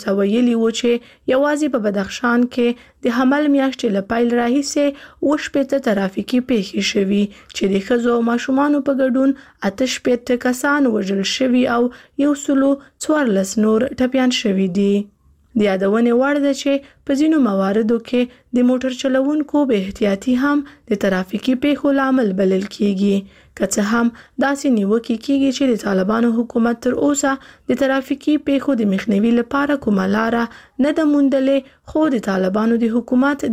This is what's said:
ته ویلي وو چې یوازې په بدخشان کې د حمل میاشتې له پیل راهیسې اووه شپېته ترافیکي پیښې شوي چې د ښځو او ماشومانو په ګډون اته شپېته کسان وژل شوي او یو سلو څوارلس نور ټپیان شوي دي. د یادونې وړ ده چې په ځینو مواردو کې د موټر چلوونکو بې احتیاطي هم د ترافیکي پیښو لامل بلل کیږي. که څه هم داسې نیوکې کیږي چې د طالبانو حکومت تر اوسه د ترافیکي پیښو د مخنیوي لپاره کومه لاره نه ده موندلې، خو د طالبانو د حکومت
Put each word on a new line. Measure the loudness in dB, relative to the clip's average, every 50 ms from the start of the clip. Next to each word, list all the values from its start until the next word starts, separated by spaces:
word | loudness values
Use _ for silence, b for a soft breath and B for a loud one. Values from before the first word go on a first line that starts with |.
| -2
ته | -4 -2 0
ویلي | 0 0 0 2 2 2 0
وو | 0 0 -2 -2 0
چې | 0 0 0 -2 B B B B B -2
یوازې | 0 0 2 0 0 0 -2 -2 -2
په | -2 -2
بدخشان | -2 -2 -2 -4 -6 -6 -6 -2 0 2 2 0 0 0
کې | 0 0 0 -2 B B B B B -4
د | -2 0 2
حمل | 2 2 2 2 2 2
میاشتې | 2 2 2 0 -2 -2 -4 -2 -2
له | -2 -2 -2
پیل | -2 0 0 0 0 0
راهیسې | 0 0 0 0 -2 -2 -2 0 0 0 -2 B B B B B -2
اووه | 0 0 -2 -4
شپېته | -4 -2 -2 -2 0 -2 -2 0 0
ترافیکي | -2 0 -2 -4 -4 -6 -6 -2 -2 -2 0 0
پیښې | -2 -2 -2 -4 -4 -4 -4 -2
شوي | 0 -2 0 0 0 0 0 -2 B B B B B
چې | -4 -2 0 0
د | -2 -2
ښځو | 0 -2 0 0 0 0
او | 0 0 0
ماشومانو | -2 -2 -2 -2 0 0 2 2 0 0 0 0
په | 0 0
ګډون | 0 0 2 2 2 2 0 B B B B B -4 -4
اته | -2 -2 -2 -2 -2
شپېته | -2 -2 0 -2 0 0 -2 -2 -2 0
کسان | -2 -4 -2 -2 0 0 2 2 2 0
وژل | 0 -2 -2 -2 -2 -2 -2 -2
شوي | -2 0 2 2 2 2 2 0
او | 0 0 -2 B B B B B -2 0
یو | 0 0 -2
سلو | -2 0 0 2 2 2 0 -2 B B B -10 -4
څوارلس | -2 0 0 2 2 0 0 0 -2 -2 0 2
نور | 2 2 2 0 -2 -2 -2
ټپیان | -2 0 0 2 2 2 0 0
شوي | -2 -2 0 0 0 0 0 0
دي. | 0 2 2 0 -2 -4 _ _ _ _ _ _ _ _ -2 0
د | 2
یادونې | 2 2 0 0 0 2 2 2 2 2 2
وړ | 2 2 0 0 0
ده | 0 0 0
چې | 0 0 0 -2 -2 B B B B
په | -2 0 2
ځینو | 2 2 4 4 2
مواردو | 2 2 0 0 0 0 0 0 0 0 -2 -2 -2
کې | 0 0 0 -2 B B B B 0
د | 2 2 2
موټر | 2 2 -2 -4 -4 -2
چلوونکو | -2 0 0 0 0 0 0 -2 -2 0 0 0 2 2
بې | 0 0 -2
احتیاطي | -4 -4 -2 -2 0 -2 -2 0 0 0 2
هم | 2 2 0 0 -2 B B B B -6
د | -4 -2 0
ترافیکي | 0 0 -2 -4 -4 -6 -6 -2 -2 -2 0
پیښو | 0 0 0 0 0 0 2 2
لامل | 2 2 2 2 0 0 0 0
بلل | 0 2 0 0 -2 -4 -4
کیږي. | -2 -2 0 0 2 2 2 2 0 -2 -6 -18 -20 -20 -16 -8 -6
که | -4 -4 -2
څه | -2 0 0
هم | 0 0 0 0 -2 B B B B -2
داسې | -2 0 0 -2 0 0 0
نیوکې | 2 2 0 0 0 0 -2 -6 -4 -2
کیږي | -2 0 0 2 0 0
چې | 0 0 0
د | 0 0 -2
طالبانو | -2 0 0 0 0 0 0 2 0 0
حکومت | 0 -2 -2 0 0 0 0 0 -2 -2
تر | -2 -2 0 0
اوسه | 0 0 0 0 -2 -2 -2 B B B B B -4
د | -2 0
ترافیکي | 0 0 0 0 -2 -4 -6 -4 -2 -2 -2 0 0 0
پیښو | -2 0 0 0 0 0
د | 0 0
مخنیوي | 0 -2 -2 0 0 2 2 2 2 2
لپاره | 0 0 -2 -2 0 0 -2 -2 0
کومه | 0 0 0 0 0 0
لاره | 0 0 0 0 -2 -2 -4 B B B B B -2 0
نه | 0 2 2
ده | 2 2
موندلې، | 2 2 2 2 2 2 2 2 0 0 -2 B B B B -4
خو | -2 0 0 2 0
د | -2 -2 -2
طالبانو | -2 0 0 0 0 0 0 2 0 2 0
د | 0 0
حکومت | -2 -2 0 2 2 2 2 0 -2 -2 -2